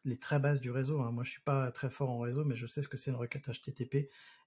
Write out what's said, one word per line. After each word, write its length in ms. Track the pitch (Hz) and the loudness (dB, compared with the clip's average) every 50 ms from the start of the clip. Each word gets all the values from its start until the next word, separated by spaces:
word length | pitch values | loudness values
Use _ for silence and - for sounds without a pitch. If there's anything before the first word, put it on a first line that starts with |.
| - | -4
les 120 | 139 117 | -4 -4
très 220 | - - - 151 147 | -2 0 0 2 4
bases 220 | 135 143 147 135 | 4 4 4 4
du 100 | 123 123 | 2 0
réseau, 300 | 120 131 131 135 156 147 | 0 0 0 0 0 0
hein. 100 | 127 117 | 0 0
Moi, 120 | 120 120 127 | 0 -2 -2
je 80 | - | -4
suis 100 | - - | -6 -4
pas 300 | - 147 139 139 131 123 | 0 2 4 4 2 2
très 180 | - - - 127 | 0 -2 -4 -4
fort 200 | - - 139 127 | 0 0 0 0
en 100 | 123 117 | 0 0
réseau, 260 | 120 120 123 143 151 | 0 0 0 2 2
mais 100 | 143 120 | 2 0
je 120 | 117 117 | 0 -4
sais 140 | 117 - 151 | -4 -4 -4
ce 60 | 139 | -4
que 80 | - - | -4 -6
c'est 160 | 131 - 139 | -4 -2 -2
une 60 | 127 | -2
requête 300 | 120 120 117 - 139 - | -2 -2 -4 -4 -6 -6
H 140 | - 117 - | -6 -6 -6
T 120 | - - 143 | -6 -8 -6
T 120 | - 131 | -4 -2
P 240 | - - 139 143 139 - - - - - - _ | 0 2 0 0 0 -6 -16 -20 -20 -20 -20 _